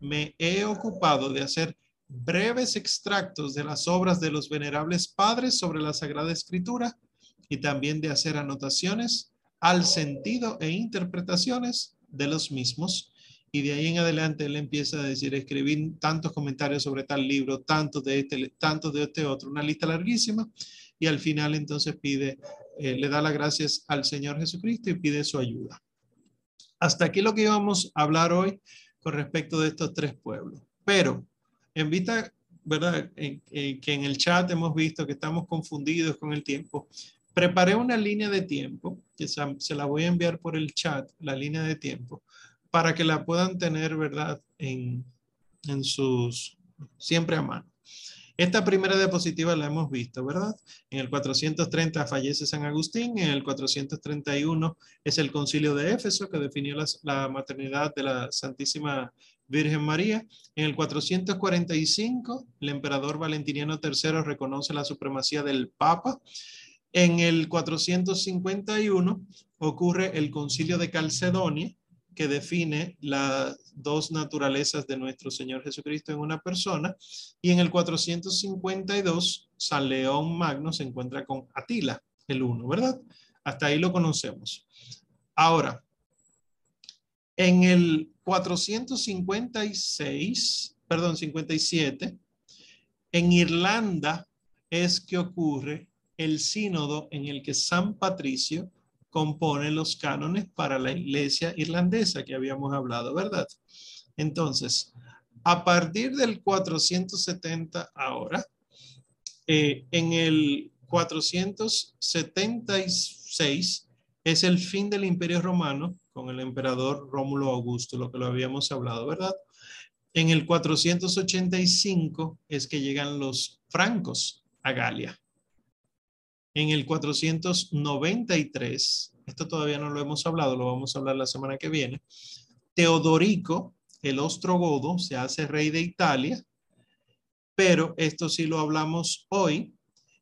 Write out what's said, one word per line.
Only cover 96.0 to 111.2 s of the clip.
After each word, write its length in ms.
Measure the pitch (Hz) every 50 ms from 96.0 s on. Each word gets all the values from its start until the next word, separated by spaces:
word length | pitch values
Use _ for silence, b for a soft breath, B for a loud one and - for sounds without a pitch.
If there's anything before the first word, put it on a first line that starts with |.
| _ _ _
el 240 | - 160 160 156 156
sínodo 680 | - - - 214 214 202 185 160 147 143 151 151 151 -
en 160 | - 147 139
el 160 | 143 143 139
que 140 | 135 - 139
San 400 | - - - - 175 190 208 208
Patricio 760 | - - 190 185 - 147 139 131 127 - - 156 165 202 185 - _ _ _ _ _ _ _
compone 600 | - 160 156 151 151 151 170 156 143 143 143 151
los 260 | 151 156 160 156 -
cánones 520 | - - 147 139 143 147 156 175 196 214 - _
para 240 | - 156 139 135 131
la 120 | 131 131
iglesia 640 | 135 - - 139 139 143 143 139 135 - 165 170 175
irlandesa 720 | - 151 160 165 175 180 180 180 226 220 - - 143 135
que 80 | - 135
habíamos 400 | 131 131 135 135 135 139 139 139
hablado, 400 | 139 135 127 120 117 113 123 135
¿verdad? 340 | 165 196 - - - - - - _ _ _ B B B B B B B B B -
Entonces, 720 | 151 156 147 175 165 147 131 110 - 127 123 - - - B B B B B B B B _ - -
a 200 | 170 175 180 185
partir 520 | 180 175 175 175 160 165 208 233 262 262
del 260 | 277 262 233 214 185
cuatrocientos 800 | - - 190 190 190 180 160 160 - - 180 180 185 185 - - -
setenta 680 | - 175 180 - 165 165 165 165 160 - 175 170 - -
ahora, 500 | - 139 131 127 123 120 117 165 190 - - _ _ _ _ B B B B B B B _ _ _ - - - _ _
eh, 400 | - 160 151 151 147 143 131 - -
en 220 | - 170 165 165 165
el 580 | 165 165 160 156 156 156 147 143 - - - _ _ _ -
cuatrocientos 1080 | - 175 170 170 165 160